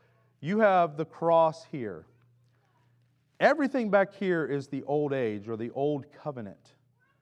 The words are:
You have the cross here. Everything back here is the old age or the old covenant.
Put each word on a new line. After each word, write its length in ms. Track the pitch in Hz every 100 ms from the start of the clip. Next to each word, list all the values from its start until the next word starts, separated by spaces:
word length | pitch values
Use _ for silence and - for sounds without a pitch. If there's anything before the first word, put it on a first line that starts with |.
| _ _ _ -
You 180 | 147 208
have 380 | 214 185 170 147
the 80 | 160
cross 580 | - 165 165 160 156 -
here. 400 | 147 107 80 82 _ _ _ _ _ _ _ _ _ _ _ _ -
Everything 480 | 226 302 277 269 214
back 240 | 196 196
here 320 | - 190 170 147
is 240 | 143 135
the 120 | 135
old 280 | - 147 147
age 380 | 135 117 104 104
or 80 | 113
the 120 | 117
old 380 | 127 147 143 139
covenant. 600 | - 151 123 101 - _ _ _ _ _ _